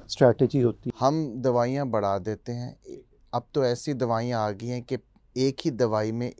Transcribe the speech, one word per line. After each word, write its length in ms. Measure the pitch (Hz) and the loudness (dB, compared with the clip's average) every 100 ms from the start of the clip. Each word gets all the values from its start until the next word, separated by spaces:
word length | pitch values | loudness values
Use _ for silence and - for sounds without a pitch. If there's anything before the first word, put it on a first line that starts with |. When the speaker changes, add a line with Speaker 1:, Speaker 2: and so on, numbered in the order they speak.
| - | -12
Speaker 1:
स्ट्रेटजी 520 | - 127 113 127 143 | 4 6 6 2 4
होती 280 | 120 - 127 | 0 0 -10
है? 40 | - | 0
Speaker 2:
हम 420 | 131 160 151 117 | 0 0 -4 -2
दवाइयाँ 460 | 127 120 120 139 135 | 0 2 2 0 -2
बढ़ा 300 | 110 101 98 | 0 0 -2
देते 340 | 92 104 - | -4 -8 -8
हैं। 280 | 120 123 - - - - _ - | -8 -10 -14 -18 -18 -20 _ -6
अब 100 | 120 - | -6 -4
तो 120 | 151 127 | 0 0
ऐसी 280 | 120 - | 0 -4
दवाइयाँ 540 | 131 120 113 120 117 107 | -2 0 0 0 -2 -2
आ 40 | |
गई 160 | 98 117 | -2 -6
हैं 160 | 123 | -8
कि 140 | 117 123 _ _ _ 127 | -6 -8 _ _ _ 0
एक 200 | 135 135 165 | 0 0 -4
ही 60 | |
दवाई 400 | 208 117 107 107 | 0 2 2 0
में, 220 | 113 123 - | -2 -6 -6